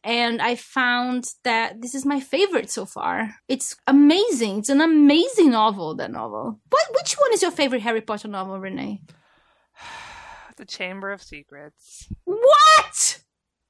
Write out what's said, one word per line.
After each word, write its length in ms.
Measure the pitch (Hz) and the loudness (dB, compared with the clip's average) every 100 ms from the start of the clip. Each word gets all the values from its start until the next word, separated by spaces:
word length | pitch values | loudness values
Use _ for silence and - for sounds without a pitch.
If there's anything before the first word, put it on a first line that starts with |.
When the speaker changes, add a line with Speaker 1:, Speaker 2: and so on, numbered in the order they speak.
Speaker 1:
and 380 | 214 233 233 233 | -6 -2 -2 -2
I 140 | 220 240 | -4 -4
found 680 | - 277 247 247 247 254 247 - | -6 -4 -2 -2 -4 -6 -10 -8
that 400 | 247 226 226 226 | -4 -2 -4 -8
this 100 | 240 | -12
is 140 | 269 277 | -6 -4
my 120 | 285 | -4
favorite 520 | 269 269 392 320 - | -4 -2 0 -2 -6
so 160 | - 196 | -10 -12
far. 480 | - - 190 220 - - | -8 -6 -6 -8 -10 -8
It's 280 | 262 - - - | -6 -8 -8 2
amazing. 720 | 277 294 349 466 269 226 214 | 6 6 4 2 0 -2 -4
It's 120 | 214 | -2
an 120 | 277 | 0
amazing 680 | 330 311 285 311 494 480 320 | 4 6 6 6 2 4 4
novel, 440 | 226 220 196 156 156 | 4 2 -2 -8 -10
that 120 | - | -10
novel. 500 | - 113 202 226 214 _ | -10 -10 -10 -10 -12 _
What, 160 | 571 622 494 | 0 0 -2
which 180 | - - | -4 0
one 120 | 554 | 0
is 100 | 440 | 0
your 80 | 359 | -2
favorite 320 | - 277 247 | -2 -2 -2
Harry 180 | 220 220 | -4 -4
Potter 260 | 220 208 220 | -6 -10 -10
novel, 320 | 196 190 190 | -10 -10 -12
Renee? 420 | 190 190 208 202 - _ _ _ _ _ _ _ | -12 -12 -12 -14 -18 _ _ _ _ _ _ _
Speaker 2:
<sighs> 80 | - - - - - - - - | -20 -20 -20 -20 -20 -20 -20 -20
The 100 | 196 | -18
Chamber 460 | - 185 190 196 | -12 -12 -10 -10
of 120 | 202 | -12
Secrets. 840 | - 151 143 143 147 _ _ - - - - | -16 -20 _ -20 -20 _ _ -20 -18 -14 -10
Speaker 1:
What? 1000 | 415 508 605 622 622 - - - - _ _ _ _ | 2 6 8 8 6 4 -2 -4 -4 _ _ _ _